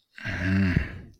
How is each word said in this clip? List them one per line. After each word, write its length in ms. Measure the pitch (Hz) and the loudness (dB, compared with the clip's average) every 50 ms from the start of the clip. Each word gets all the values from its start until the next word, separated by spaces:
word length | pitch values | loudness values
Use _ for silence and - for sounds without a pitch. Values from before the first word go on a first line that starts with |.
| _ _ _ | _ _ _
Hm. 580 | - - - 95 90 92 92 95 98 98 90 85 - - - - - - - - | -10 -8 -6 -4 -2 0 2 2 4 4 4 2 2 0 -2 -8 -12 -16 -18 -20